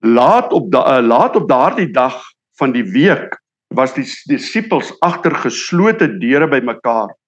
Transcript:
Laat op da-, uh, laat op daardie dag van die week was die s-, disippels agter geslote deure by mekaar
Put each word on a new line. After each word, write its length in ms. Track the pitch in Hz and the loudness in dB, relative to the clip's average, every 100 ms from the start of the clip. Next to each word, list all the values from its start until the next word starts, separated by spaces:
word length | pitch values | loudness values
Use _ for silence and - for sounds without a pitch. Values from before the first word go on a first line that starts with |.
Laat 520 | 110 117 127 226 240 | 2 4 4 4 2
op 160 | - 123 | -2 0
da-, 280 | 135 - 131 | 0 2 2
uh, 20 | |
laat 340 | 117 120 233 214 | 2 2 2 0
op 120 | 202 | 0
daardie 400 | 127 147 - 175 | 2 2 0 -2
dag 280 | 110 127 - - _ _ _ | 0 -2 -4 -18 _ _ _
van 120 | 139 | -2
die 140 | 120 104 | 0 -2
week 520 | 101 175 160 - - _ _ _ | 2 2 2 -4 -16 _ _ _
was 200 | - 131 | -2 -2
die 120 | - 135 | -2 -8
s-, 180 | - - | -12 -4
disippels 600 | 143 - 220 220 156 - - | -4 -2 -6 -2 -4 -4 -4
agter 320 | 170 175 170 | -4 -2 -4
geslote 720 | - 131 - - 175 208 220 165 101 | -2 -6 -6 -4 0 2 2 0 -2
deure 280 | 117 139 156 | 0 2 2
by 120 | 139 | 0
mekaar 480 | 123 113 123 117 101 - | -2 -4 -2 -2 -4 -10